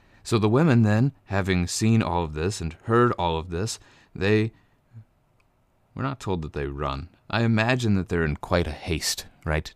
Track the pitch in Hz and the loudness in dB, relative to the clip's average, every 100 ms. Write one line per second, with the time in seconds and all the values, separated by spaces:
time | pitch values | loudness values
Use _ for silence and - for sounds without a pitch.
0 | _ _ - 117 107 120 165 120 107 107 | _ _ -2 2 4 4 6 6 6 4
1 | 135 - - 98 95 90 87 - 110 113 | 2 -2 -4 -2 0 0 0 0 2 2
2 | - 87 82 76 87 104 82 82 - 117 | 2 -2 -2 -2 -4 -4 -8 -8 0 2
3 | 120 - 87 80 85 85 110 - - _ | 2 2 -2 -2 -4 -6 -6 -8 -16 _
4 | _ - 98 110 113 - _ _ _ 113 | _ -4 0 2 0 -6 _ _ _ -20
5 | - _ _ _ _ _ _ _ _ - | -20 _ _ _ _ _ _ _ _ -10
6 | 131 131 - 90 78 76 71 69 71 69 | -8 -6 -6 -4 -6 -6 -8 -4 -6 -6
7 | 82 _ - 107 117 110 113 131 117 98 | -10 _ -6 -2 0 2 0 0 2 0
8 | 87 87 80 73 - 90 78 76 - 78 | 0 0 0 -2 0 0 0 -6 -6 -4
9 | - - - _ - 78 - | -4 -6 -10 _ -4 -4 -4